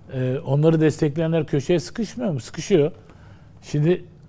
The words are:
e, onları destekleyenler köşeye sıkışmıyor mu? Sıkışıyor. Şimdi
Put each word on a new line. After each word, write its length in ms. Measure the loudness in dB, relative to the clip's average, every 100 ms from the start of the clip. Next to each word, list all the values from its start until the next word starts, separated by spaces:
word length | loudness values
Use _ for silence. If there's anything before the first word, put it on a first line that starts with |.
| -10
e, 260 | -4 -2 -2
onları 420 | 0 2 4 4
destekleyenler 680 | 2 2 -2 0 0 0 0
köşeye 340 | -2 0 0
sıkışmıyor 520 | 0 -6 -8 -4 -4
mu? 80 | -4
Sıkışıyor. 520 | -6 -12 0 2 2 -2 -20 -20 -20 -20 -20 -20
Şimdi 420 | -6 0 2 0 -4 -20